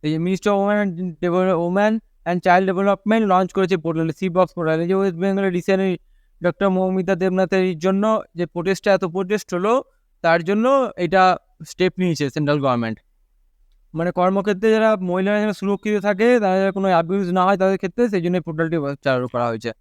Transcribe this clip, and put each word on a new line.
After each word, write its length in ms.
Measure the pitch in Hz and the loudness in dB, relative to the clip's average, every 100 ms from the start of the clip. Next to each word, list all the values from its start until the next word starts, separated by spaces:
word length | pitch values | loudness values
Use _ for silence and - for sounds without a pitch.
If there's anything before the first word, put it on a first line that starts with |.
এই 80 | 151 | -4
যে 60 | 160 | -2
Ministry 280 | 170 190 - | -2 -2 0
of 100 | 202 | 0
Women 420 | 202 208 202 170 | 2 0 -2 -4
and 140 | 185 160 | -8 -4
Devel-, 320 | 175 175 185 175 | -2 0 2 0
Women 440 | 170 185 214 220 _ _ - | 0 2 2 0 _ _ -4
and 140 | 180 | -2
Child 300 | 185 180 190 | 4 4 4
Development 560 | 185 196 196 - 226 214 | 0 0 0 0 0 2
লঞ্চ 260 | 185 190 | 2 0
করেছে 240 | - 190 185 | -2 0 0
পোর্টাল, 340 | 165 160 165 | -2 -2 -2
সি 180 | - 190 | -2 -4
বক্স 260 | 175 180 | 0 0
পোর্টাল। 260 | - 160 160 | 0 -2 0
এই 80 | 170 | 0
যে 60 | |
ওয়েস্ট 240 | 190 196 165 | 0 0 -2
বেঙ্গলের 340 | 196 196 196 | -2 0 -2
রিসেন্ট 480 | 180 170 190 190 180 _ _ _ _ | -2 0 0 0 -4 _ _ _ _
ডক্টর 260 | 175 - 196 | -4 0 0
মৌমিতা 460 | 185 185 190 180 | 2 0 -2 -2
দেবনাথের 640 | 190 190 185 185 190 185 170 | 0 0 0 0 0 0 -2
জন্য 440 | 175 196 214 220 - | -2 0 0 0 -4
যে 120 | 165 170 | -8 -6
প্রোটেস্টটা, 460 | 175 170 190 - | -4 -4 -2 2
এত 120 | 190 | 0
প্রোটেস্ট 500 | 185 170 185 208 - | 0 -4 -4 -4 -4
হলো, 280 | 180 196 247 - _ _ _ | -4 0 -2 -2 _ _ _
তার 240 | 165 165 | 0 0
জন্য 460 | 170 208 233 277 247 - | 2 0 2 2 0 -4
এটা 400 | 175 185 185 180 _ _ 156 | 0 4 4 2 _ _ -20
স্টেপ 260 | - 180 - | -2 -2 0
নিয়েছে 320 | 185 160 143 | -2 0 -2
সেন্ট্রাল 300 | 160 147 147 | -2 0 0
গভর্নমেন্ট। 380 | 139 120 117 110 _ _ _ _ _ _ _ _ _ | 0 0 -2 -6 _ _ _ _ _ _ _ _ _
মানে 160 | 156 170 | -6 -4
কর্মক্ষেত্রে 640 | 170 180 196 196 190 220 | 0 0 0 -2 0 2
যারা 240 | 220 220 214 | 2 2 0
মহিলারা 440 | 185 180 190 208 | -2 -2 0 0
যেন 120 | 214 | -2
সুরক্ষিত 480 | 196 196 202 214 208 | -4 -4 -4 -2 -2
থাকে, 400 | 202 190 226 247 | -2 0 2 4
তারা 200 | 202 190 | 2 2
যেন 120 | 196 | 0
কোনো 160 | 190 190 | 0 2
অ্যাবিউজ 400 | 175 170 196 185 | 2 2 -2 0
না 160 | 185 | 0
হয় 120 | 185 196 | 2 2
তাদের 200 | 190 190 | 2 0
ক্ষেত্রে, 320 | 190 - 240 | -4 -2 0
সেই 140 | 202 | 0
জন্য 140 | 170 180 | 0 -2
এই 40 | |
পোর্টালটি 360 | 170 156 165 165 139 139 | -4 -4 -2 -2 -4 -4
চালু 240 | - 127 123 | -2 -2 -2
করা 180 | 123 120 | -2 -2
হয়েছে। 260 | 113 113 110 | -4 -6 -10